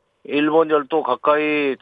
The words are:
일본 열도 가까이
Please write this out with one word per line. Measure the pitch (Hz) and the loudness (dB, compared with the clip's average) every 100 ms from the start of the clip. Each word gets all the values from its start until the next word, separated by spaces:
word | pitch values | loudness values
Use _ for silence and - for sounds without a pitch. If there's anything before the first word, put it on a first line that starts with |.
| _ _ | _ _
일본 | - 143 151 160 160 | -6 -2 2 2 2
열도 | 151 135 160 | 0 0 -4
가까이 | 127 123 151 151 151 151 143 127 | -2 -2 0 0 0 -2 -2 -4